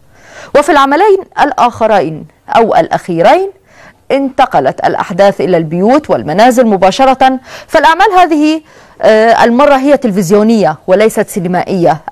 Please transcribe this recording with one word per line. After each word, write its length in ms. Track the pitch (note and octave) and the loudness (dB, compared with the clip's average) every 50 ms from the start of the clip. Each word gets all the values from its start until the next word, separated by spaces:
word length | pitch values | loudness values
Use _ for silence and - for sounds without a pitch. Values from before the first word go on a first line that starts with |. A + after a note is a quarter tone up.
| _ _ _ _ - - - - - - - | _ _ _ _ -20 -20 -20 -20 -12 -2 0
وفي 140 | C#4 D4 F4 | 0 0 2
العملين 460 | E4+ C#4+ C4+ C4+ C#4+ E4 G4+ A4 F#4+ F#4+ - _ - - | 2 0 2 2 2 2 2 2 2 0 0 _ -4 -4
الآخرين 840 | - C#4+ - - A#3 A#3+ A3+ - A#3 G#3+ G#3+ F#3+ C3+ D#3+ D#3+ - - - _ _ _ - | -2 -2 0 -2 -2 -2 -2 -2 -2 0 0 0 0 -2 -8 -12 -16 -20 _ _ _ -4
أو 260 | - A#3 A#3 G3 - | 0 0 0 2 0
الأخيرين 760 | E3 D#3+ - - E3 - - E3+ E3 E3+ A3+ D4 F4+ F#4+ G4 - _ _ _ _ _ - - _ _ _ - | -2 -2 -2 -4 -8 -6 -6 -4 0 2 2 2 0 -2 -6 -10 _ _ _ _ _ -20 -20 _ _ _ -6
انتقلت 760 | B3+ C#4 C#4 C4 - - C4 A#3+ - - C3+ C3 C3 - - | -4 -4 -4 -4 -2 -2 -2 0 0 -2 -2 -2 -4 -4 -4
الأحداث 560 | D#3 - - - - F#3 F3 G3 G3+ - - | -4 -4 -4 -6 -6 -2 0 0 0 0 -2
إلى 160 | C3+ F3+ F#3 | -4 -2 -2
البيوت 520 | E3 E3 D3+ E3 F3 F#3+ A3 C4 D4+ D4+ - | -2 -2 -4 -4 -2 0 0 0 0 0 -2
والمنازل 580 | F3 B2+ A2+ D3 E3 F#3+ A3+ B3+ A3+ B3+ B3 | -4 -4 -4 -4 0 2 2 2 2 2 2
مباشرة، 720 | A3+ G3+ F3+ G3 F#3+ F#3 - C4+ C4+ B3+ B3+ C4 C4 C4 B3+ - - - - - | 0 0 0 0 0 0 2 0 0 2 2 0 0 0 -2 -10 -16 -20 -20 -12
فالأعمال 400 | - - D#4+ C#4+ D#4 D#4+ E4+ G4 A4 F4+ F#4 | -2 -2 2 2 2 2 2 0 2 4 2
هذه، 420 | F4+ D4+ E4 D4 D4+ D4+ D#4 D#4+ - _ _ - - _ _ - | 2 2 2 0 0 0 -2 -4 -8 _ _ -20 -20 _ _ -2
آه، 420 | - G3+ A3 A3 A3 A#3 A3+ - - | 0 2 2 4 2 2 2 2 2
المرة 320 | A#3 A#3 B3 D4 D4 C#4+ | 0 2 2 2 2 2
هي 220 | C4 C4 D4 C#4+ | 2 2 0 0
تلفزيونية 800 | - - A3+ F3+ G3+ F#3+ D#3+ G#3 G#3 G#3+ A3+ A#3 G#3+ F3+ D#3 D#3 - - | 0 0 -2 -2 -2 -2 0 0 2 2 2 2 2 0 -2 -2 -4 -2
وليست 420 | - F#3 G3 A3 A3+ - A3+ G3 - | -2 0 2 2 0 0 -2 -6 -4
سينمائية، 680 | - G#3 E3+ F3+ F3+ F3 - - F#3+ F#3 E3+ D#3 D#3+ D3+ - - | -6 -8 -6 -4 -4 -4 -4 -4 -4 0 0 0 0 -2 -4 -2